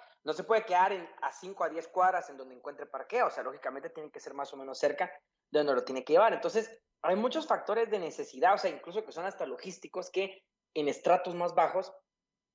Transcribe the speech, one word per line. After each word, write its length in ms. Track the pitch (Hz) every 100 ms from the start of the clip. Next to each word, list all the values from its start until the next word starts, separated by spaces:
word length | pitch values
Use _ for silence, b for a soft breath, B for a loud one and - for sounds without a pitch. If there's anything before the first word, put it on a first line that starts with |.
| B B
No 100 | 147
se 120 | 156
puede 200 | 196 220
quedar 280 | 196 180 196
en, 160 | 190 170 -
a 100 | 139
cinco 320 | - 185 196
a 40 | 165
diez 180 | 165 -
cuadras 420 | 185 185 185 -
en 60 | 139
donde 180 | 131
encuentre 320 | 123 143 139 143
parqueo, 400 | 131 - 240 196
o 40 |
sea, 120 | 131
lógicamente 480 | 123 143 131 139 165
tiene 200 | 160 151
que 100 | 139
ser 120 | 139
más 180 | 139 139
o 40 | 139
menos 220 | 135 127
cerca 320 | 143 143 180 - _ _ _
de 80 | 147
donde 140 | 143
lo 100 | 127
tiene 200 | - 131
que 80 | 127
llevar. 180 | 165 220
Entonces, 360 | - 175 220 214 - _ _
hay 140 | 165 196
muchos 300 | 240 320 302
factores 440 | 196 - 226 220
de 80 | 202
necesidad, 560 | 156 - 139 127 175
o 40 | 202
sea, 120 | 180
incluso 340 | - 170 208
que 80 | 214
son 140 | 156 190
hasta 180 | - 143
logísticos, 640 | 120 185 - - 180 -
que 320 | 185 196 - _ _ _
en 140 | 160 143
estratos 460 | - 170 185 185
más 200 | 175 175
bajos 380 | 165 151 185 - - _ _ _ _ _